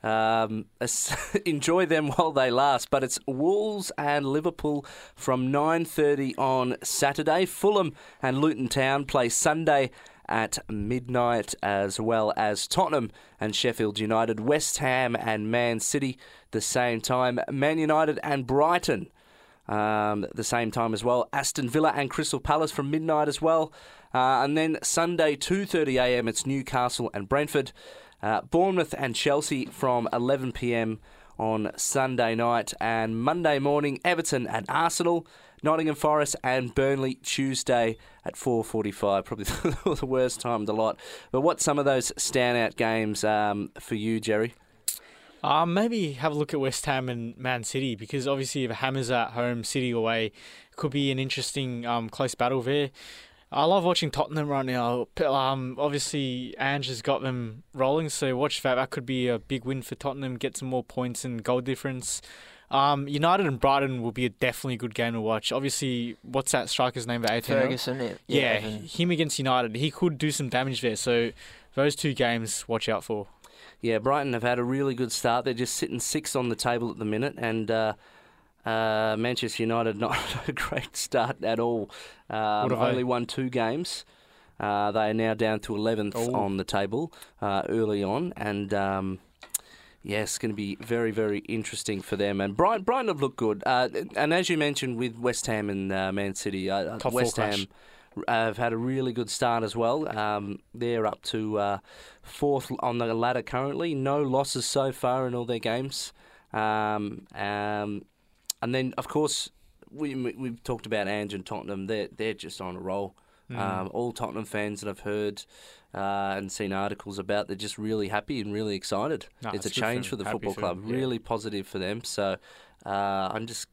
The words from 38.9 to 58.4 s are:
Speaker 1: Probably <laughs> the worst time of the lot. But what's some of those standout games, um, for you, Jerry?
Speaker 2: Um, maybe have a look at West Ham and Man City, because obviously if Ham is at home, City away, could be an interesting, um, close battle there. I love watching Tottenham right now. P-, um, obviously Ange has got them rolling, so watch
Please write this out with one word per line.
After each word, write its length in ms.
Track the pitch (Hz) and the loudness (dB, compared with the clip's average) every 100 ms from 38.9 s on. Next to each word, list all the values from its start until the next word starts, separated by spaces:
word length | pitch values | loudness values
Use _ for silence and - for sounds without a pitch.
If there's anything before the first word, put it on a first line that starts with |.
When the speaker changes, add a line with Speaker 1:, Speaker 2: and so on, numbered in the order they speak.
| 98 101 98 | 0 2 2
Speaker 1:
Probably 220 | - 110 98 | 0 -6 -4
<laughs> 400 | - 175 131 - | -2 -2 0 0
the 200 | 147 131 | -2 0
worst 340 | 131 127 - | 2 2 0
time 200 | 123 117 | -2 -2
of 40 | 104 | 0
the 80 | |
lot. 240 | 107 110 - - - - | 2 2 0 -10 -16 -4
But 100 | 131 | 2
what's 220 | 151 165 | 2 4
some 140 | - 143 | 2 2
of 80 | 139 | 4
those 260 | 131 120 - | 2 0 -4
standout 580 | - 131 123 120 113 - | 0 2 4 4 2 2
games, 480 | 113 113 107 104 | 0 2 0 0
um, 460 | 107 107 104 101 98 - | 2 4 2 0 -4 -10
for 140 | - | -6
you, 260 | 113 107 113 | -2 0 0
Jerry? 360 | 110 107 117 - _ _ - - - - - - | 2 2 2 -4 _ _ -8 -8 -14 -20 -20 -4
Speaker 2:
Um, 320 | - 147 170 | 2 4 4
maybe 380 | 180 226 233 165 | 2 2 0 -2
have 200 | 131 156 | 0 0
a 20 | 147 | 0
look 180 | 151 | 0
at 60 | 156 | 0
West 260 | 135 - - | 0 -2 0
Ham 220 | 131 127 | 0 0
and 300 | 120 117 123 | -4 -6 -4
Man 260 | 127 123 | -2 -2
City, 320 | 110 135 135 107 | -2 -2 -2 -4
because 320 | 107 139 131 | -4 -4 0
obviously 380 | 139 131 143 127 | -2 -2 -2 -2
if 60 | |
Ham 260 | 113 131 135 | -2 -2 0
is 120 | 120 | 0
at 200 | 123 113 | 2 0
home, 320 | 120 120 117 | 0 -2 -2
City 260 | 107 139 127 | -2 -2 0
away, 420 | 117 113 113 110 - - - - - | 0 2 2 -2 -6 -20 -20 -20 -6
could 160 | 147 | -4
be 200 | 143 139 | 0 0
an 80 | 131 | 0
interesting, 640 | 135 135 127 139 131 120 120 | -2 -4 -4 -4 -4 -4 -2
um, 240 | 120 113 | -2 -2
close 260 | - 131 - | -4 -4 0
battle 260 | 123 131 | 0 2
there. 280 | 120 143 139 - - - - - _ | 0 0 -2 -6 -20 -20 -20 -20 _
I 140 | 139 | 2
love 220 | 156 196 175 | 4 4 4
watching 260 | 175 156 | 2 0
Tottenham 380 | 135 - 156 147 | -2 -2 -2 -2
right 160 | 139 131 | -2 0
now. 420 | 127 120 123 117 - | 0 0 0 -4 0
P-, 80 | |
um, 540 | 151 135 131 135 127 127 | 2 4 2 0 -4 -2
obviously 720 | 147 143 - 147 135 127 127 - | 0 0 -2 -2 -4 -4 -4 2
Ange 280 | 135 143 131 | 2 2 -2
has 120 | 120 | -4
got 200 | 127 139 | 0 2
them 420 | 131 127 117 110 - | 2 -2 -6 -10 -14
rolling, 360 | 139 131 151 156 | 0 2 4 0
so 260 | - 139 | -2 0
watch 260 | 127 | 2